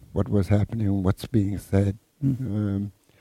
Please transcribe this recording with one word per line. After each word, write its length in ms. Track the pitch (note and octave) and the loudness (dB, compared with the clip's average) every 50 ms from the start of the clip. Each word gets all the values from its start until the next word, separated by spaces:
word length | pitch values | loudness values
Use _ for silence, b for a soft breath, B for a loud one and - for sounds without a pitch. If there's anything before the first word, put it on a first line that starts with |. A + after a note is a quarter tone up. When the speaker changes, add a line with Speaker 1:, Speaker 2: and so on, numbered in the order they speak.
| - - | -6 -6
Speaker 1:
what 160 | - G2 F#2+ - | -4 -4 -2 0
was 200 | G#2 G2+ F2 F2+ | 0 0 2 2
happening 380 | G#2 G#2 G2 - A2+ A#2 G#2 | 2 2 2 0 -2 -2 0
and 180 | G2 G2 G2 F2+ | 0 0 2 2
what's 220 | F#2+ - - - | 0 0 0 -4
being 320 | - - G#2+ G2 G2+ F#2+ E2+ | -2 0 0 0 0 -4 -6
said. 400 | - - G2 G2 G2+ G2 G2+ - _ _ _ _ C#3+ | -4 0 2 2 2 2 -2 -4 _ _ _ _ -2
Speaker 2:
Mm. 160 | C3+ B2+ A#2 | -2 0 -2
Speaker 1:
Um, 520 | C3 F#2+ G#2 G#2+ G#2 G2+ G2 G2+ G2+ G2+ - _ b b b b | -4 -4 -2 -2 -2 -2 -2 -2 -4 -6 -10 _ b b b b